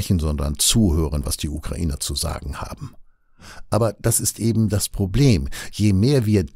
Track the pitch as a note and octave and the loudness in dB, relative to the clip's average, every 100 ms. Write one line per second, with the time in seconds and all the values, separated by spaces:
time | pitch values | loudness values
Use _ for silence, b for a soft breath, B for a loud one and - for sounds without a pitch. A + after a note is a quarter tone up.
0 | - F#2 D2+ D2 C#2+ D2 - A#2 G2+ D#2 | 2 0 0 -2 -4 -2 2 4 4 4
1 | D2+ D2 - - D#2 D2+ - - E2+ C#2 | 0 -2 -4 -6 -6 -6 -8 -4 -4 -4
2 | - C#2+ - - C#2+ - - - - - | -6 -6 -4 -6 -8 -10 -10 -12 -16 -18
3 | - B B B B B - G#2+ A2+ - | -20 B B B B B -2 0 0 0
4 | A#2+ G#2+ G#2+ - A2 A2 G#2+ G2 - - | -2 0 -2 -2 0 2 2 0 -2 -2
5 | G2 G#2 C#3 F2+ C2 B B - G#2 F#2+ | -2 4 4 4 0 B B 0 2 4
6 | A#2+ C#3 G#2+ G#2 D2 | 4 4 4 2 2